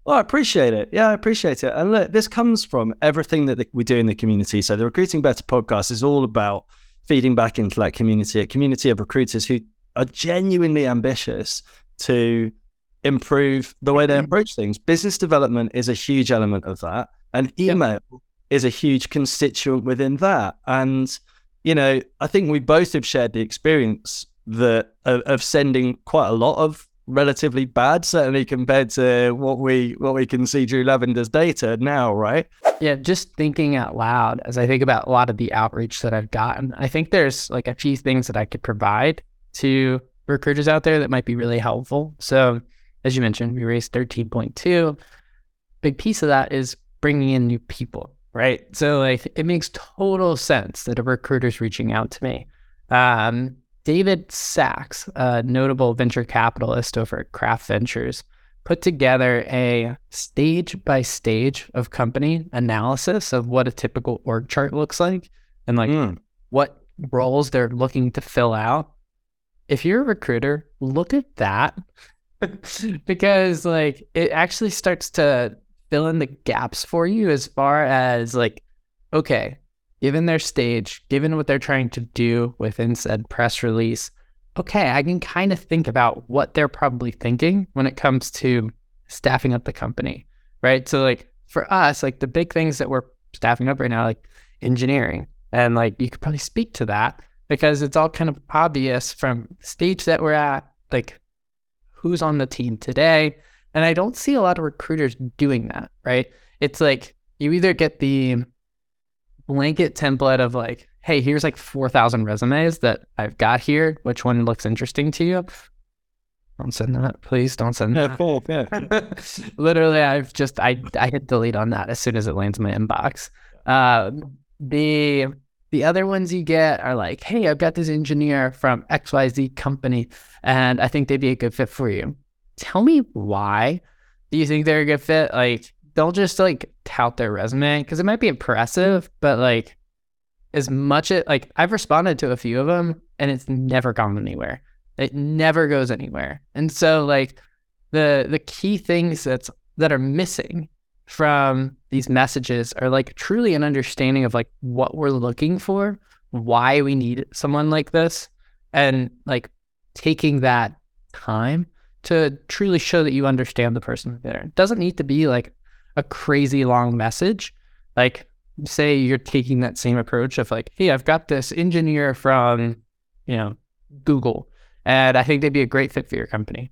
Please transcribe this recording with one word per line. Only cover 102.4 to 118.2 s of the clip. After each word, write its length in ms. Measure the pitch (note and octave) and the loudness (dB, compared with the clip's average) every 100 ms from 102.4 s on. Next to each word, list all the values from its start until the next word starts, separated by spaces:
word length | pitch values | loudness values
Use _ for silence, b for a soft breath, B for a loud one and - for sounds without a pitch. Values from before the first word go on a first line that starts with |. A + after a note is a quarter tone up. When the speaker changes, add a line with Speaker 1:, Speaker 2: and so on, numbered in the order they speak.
| C3 | -2
Speaker 2:
team 320 | - B2 A2 | -4 -6 -6
today. 580 | - B2+ D#3+ D#3+ D#3 D#3 b b b | -4 2 4 4 2 -4 b b b
And 120 | D#3 D#3+ | 0 2
I 80 | |
don't 220 | E3 G3+ B3+ | 2 0 -2
see 180 | - | 0
a 80 | C#4 | 2
lot 160 | F#3 F3 | 2 0
of 60 | |
recruiters 520 | D#3 - - D#3+ C#3 A#2 B2+ - | -4 -6 -6 -2 -2 -2 -10 -2
doing 320 | C#3+ B2+ A2+ | 0 0 -2
that, 200 | - - _ | -8 -12 _
right? 240 | - B2+ B2+ b b b | -2 -2 -2 b b b
It's 220 | C3+ C3+ | -4 2
like, 340 | D3+ C3 - _ _ - | 2 2 -4 _ _ -6
you 140 | D3 | -2
either 200 | F3 F#3 | 2 2
get 260 | D#3+ D#3 - | 2 0 0
the 440 | C#3 C3+ C3 A#2+ B2 _ _ _ _ _ _ _ _ _ - | 0 2 2 0 -4 _ _ _ _ _ _ _ _ _ -6
blanket 480 | C#3 C#3+ D#3 E3 - | 0 0 2 0 0
template 440 | D3 C3+ C#3 C3 | -2 2 2 2
of, 140 | B2 | 2
like, 340 | B2 A#2 A#2+ _ _ | -2 -6 -8 _ _
"Hey, 200 | - D3+ | -2 0
here's, 220 | C3 D3 | 2 2
like, 140 | D#3 - | 0 -4
four 320 | - C3+ C3 | -8 -4 0
thousand 360 | B2+ A#2 A#2 G#2+ | 4 4 2 -2
resumes 540 | G#2+ B2 C#3+ E3 D#3+ | 0 0 2 2 2
that 220 | A#2+ G#2+ _ - | 0 -2 _ -8
I've 200 | G#2+ - | -6 0
got 220 | A2 B2 | 2 2
here. 380 | - D3 D#3+ D#3 | 2 2 2 -2
Which 200 | - A#2+ B2 | -6 -4 0
one 200 | A#2+ A#2 | 2 0
looks 200 | A2+ G#2+ | -2 -2
interesting 460 | A2 B2+ - D3 | -4 -4 -2 -2
to 120 | D3 | 0
you?" 220 | E3+ F3+ F3+ - - _ _ _ _ _ _ _ _ - | 0 0 -4 -12 -20 _ _ _ _ _ _ _ _ -12
Don't 140 | C3 | -8
send 220 | - A#2 B2+ | -6 -4 -2
that. 260 | C3 - | -2 -6
Please 340 | - C3 B2+ - | -2 0 0 -2
don't 180 | A#2 | -4
send 220 | A#2+ A2 B2+ | -2 0 2
Speaker 1:
Yeah, 120 | C#3+ | 0
Speaker 2:
that. 100 | |
Speaker 1:
cool. 260 | B2+ | 0